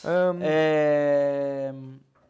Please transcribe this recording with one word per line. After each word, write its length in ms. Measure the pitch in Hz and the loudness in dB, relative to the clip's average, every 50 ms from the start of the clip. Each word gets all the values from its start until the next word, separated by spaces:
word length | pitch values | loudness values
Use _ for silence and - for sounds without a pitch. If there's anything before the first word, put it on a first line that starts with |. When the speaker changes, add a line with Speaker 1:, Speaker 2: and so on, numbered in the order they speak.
| - | -4
Speaker 1:
ναι, 280 | 156 170 180 180 180 | -2 0 2 2 0
ναι. 60 | 175 | 0
Speaker 2:
Εμ. 40 | 175 | -2
Speaker 1:
Ε, 1300 | 175 156 156 156 156 156 156 151 151 147 147 147 147 143 143 143 143 143 143 143 139 139 139 139 135 135 135 135 135 131 131 135 _ _ _ _ _ | -2 0 2 2 2 2 2 2 2 2 2 2 2 2 2 2 0 0 -2 -2 -4 -4 -4 -6 -6 -8 -10 -12 -16 -18 -20 -20 _ _ _ _ _